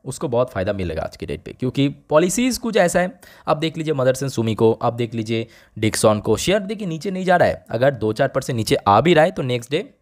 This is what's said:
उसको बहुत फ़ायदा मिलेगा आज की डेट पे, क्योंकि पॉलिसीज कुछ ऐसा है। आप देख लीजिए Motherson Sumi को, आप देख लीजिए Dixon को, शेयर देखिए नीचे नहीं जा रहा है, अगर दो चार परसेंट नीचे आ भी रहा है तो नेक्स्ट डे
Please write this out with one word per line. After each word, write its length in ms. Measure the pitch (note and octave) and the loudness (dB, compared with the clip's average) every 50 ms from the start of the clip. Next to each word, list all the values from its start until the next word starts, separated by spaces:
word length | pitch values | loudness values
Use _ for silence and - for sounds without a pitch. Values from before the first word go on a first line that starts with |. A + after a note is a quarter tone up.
| _ | _
उसको 240 | C3+ C3+ - - C#3 | -12 -8 -6 -6 -2
बहुत 220 | A#2+ A#2+ B2+ B2+ | 0 0 0 0
फ़ायदा 220 | - G2 F#2 G#2 G2+ | -2 -4 -4 -4 -4
मिलेगा 300 | G2 F#2 E2 D#2+ D#2+ D#2 | -4 -4 -4 -4 -6 -6
आज 140 | - - | -8 -10
की 100 | - - | -10 -10
डेट 160 | C#2+ C#2+ - - | -10 -10 -10 -10
पे, 100 | - - | -14 -10
क्योंकि 360 | - B2+ B2+ - C#3 C#3 C#3+ | -6 -6 -4 -2 0 0 -2
पॉलिसीज 720 | C#3 - _ - D3 D3+ F3 F#3 - - A#3+ C4 A#3 - | -2 -6 _ 2 2 4 4 4 2 0 0 -2 -2 -2
कुछ 180 | - A#3 G3+ | -4 -2 0
ऐसा 240 | G#3+ F3+ F3 - F3+ | 2 2 2 2 0
है। 200 | F3+ F#3 - - - - - - _ - | 0 -2 -4 -10 -20 -20 -20 -10 _ -4
आप 80 | D3+ | -2
देख 220 | D3+ D#3 D#3+ - D#3 | -2 -2 -4 -4 -4
लीजिए 160 | D#3 D3+ D#3 | -4 -4 -2
Motherson 440 | C3+ B2+ C3 B2+ - C#3 C3+ - - | 0 2 2 2 0 -2 -4 -4 -2
Sumi 160 | A#2 A2+ A2 | -2 -2 0
को, 240 | - A#2 A2+ A2+ - - | 2 2 2 2 2 -2
आप 100 | B2 A#2 | -4 -2
देख 220 | A#2 B2 A2 A#2+ | -4 -6 -6 -4
लीजिए 320 | A#2 A2 A2 A#2 A2+ A2+ - - - - _ _ A2 | -6 -4 -4 -4 -4 -4 -6 -12 -20 -20 _ _ -2
Dixon 420 | G#2+ A2 - - - A2 G#2+ G#2+ | -2 -2 0 2 4 4 4 2
को, 160 | G2+ - A2 | 2 0 0
शेयर 240 | G2+ - - F#3 G#3+ | 0 2 0 0 0
देखिए 280 | G3 F#3+ A3 G3 A3 F3 | -2 -4 -8 -8 -6 -8
नीचे 220 | D#3+ D#3+ - G3+ | -8 -6 -6 -6
नहीं 140 | F#3+ F#3 F#3 | -6 -4 0
जा 120 | F3 F3+ | 2 2
रहा 120 | F3 D3+ - | 4 4 2
है, 160 | A2+ - - - | 0 -2 -8 -8
अगर 200 | - A#2 B2+ C#3+ | -4 0 0 0
दो 220 | C#3+ A2+ A2 G#2+ G#2+ | 0 0 -2 -2 0
चार 160 | - C#3+ C3+ | 0 -2 0
परसेंट 280 | - C3+ C3 - C3+ | 0 -2 -4 -2 -4
नीचे 180 | A2+ G#2+ - C#3 | -4 0 0 0
आ 260 | - - G#2 G2+ A2 | 2 4 4 4 6
भी 140 | C#3+ E3+ F3 | 6 6 6
रहा 100 | D#3 D#3 | 6 4
है 60 | F#3 | 4
तो 120 | F#3 - D3 | 2 -2 -2
नेक्स्ट 280 | B2+ B2 A#2+ A#2+ - | -2 -2 -4 -4 -4
डे 240 | C#3+ E3+ A#3 C#4+ _ _ | -4 -4 -4 -6 _ _